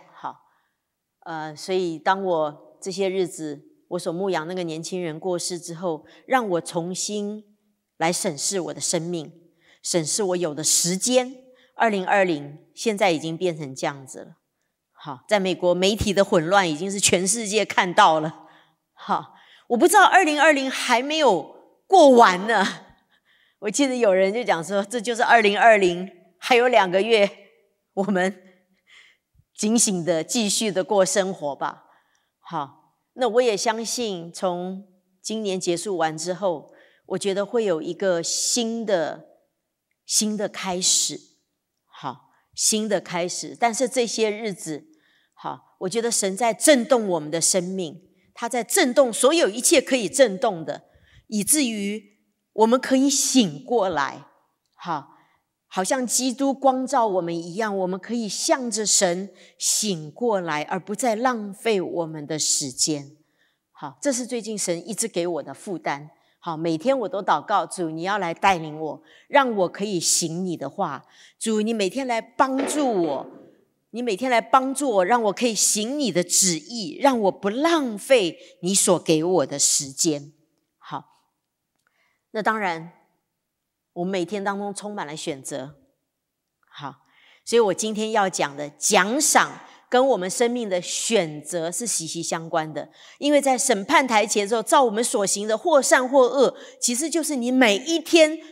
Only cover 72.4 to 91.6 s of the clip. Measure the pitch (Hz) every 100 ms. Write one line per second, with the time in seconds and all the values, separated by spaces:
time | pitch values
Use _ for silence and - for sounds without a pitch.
72.4 | 269 262 277 294 269 208 165 131 - -
73.4 | - _ _ _ _ 220 240 190 262 233
74.4 | 226 262 262 262 285 202 185 240 220 185
75.4 | 240 208 - 208 214 294 269 170 175 -
76.4 | 196 160 165 233 175 - 269 247 196 185
77.4 | 196 226 320 339 262 208 - 262 175 -
78.4 | - _ 175 196 - 170 202 160 165 180
79.4 | 135 143 - - 143 135 165 143 143 -
80.4 | _ _ _ _ - 143 - _ _ _
81.4 | _ _ _ _ _ _ _ _ _ 220
82.4 | 208 220 196 165 170 - _ _ _ _
83.4 | _ _ _ _ _ - 180 196 175 208
84.4 | 196 196 202 196 208 208 151 156 - 139
85.4 | 127 139 131 147 _ _ _ _ _ _
86.4 | _ _ _ - 143 - _ _ _ _
87.4 | - 233 214 180 220 208 220 220 190 -
88.4 | 147 143 147 - - 202 190 262 285 247
89.4 | 156 139 - - _ 247 269 220 185 -
90.4 | 240 247 220 180 175 - - 226 165 151
91.4 | - 175